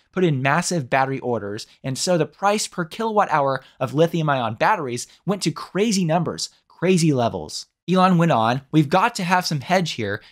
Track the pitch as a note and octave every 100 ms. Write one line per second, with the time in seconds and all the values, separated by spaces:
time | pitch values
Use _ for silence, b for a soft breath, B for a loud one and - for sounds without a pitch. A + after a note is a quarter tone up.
0 | b F#3+ F3+ C#3 C3 D3+ F3+ F3 B2 C3+
1 | C3+ C3+ B2 A#2 G2+ G#2 - b C3+ C3
2 | - F3 D3+ - G3 G#3+ - - E3 -
3 | A3+ G#3 F#3+ D3+ C#3 C3 b b C3 C3
4 | E3 E3+ D#3 C3+ A#2 A2 D#3+ G#3 C3+ A#2+
5 | - b - G3 E3+ - - F3 A3+ G3
6 | E3+ E3+ C#3+ D#2+ - b b - F3 F#3+
7 | D#3+ C3+ A2+ F#2+ D2+ - - _ - F#3
8 | F#3 F3 E3+ B2+ A2+ C3 - D#3 C#3+ F3+
9 | A3+ A#3+ F3 F#3 F3+ D#3 A#2+ F#3 E3 -
10 | G#2 G#2 B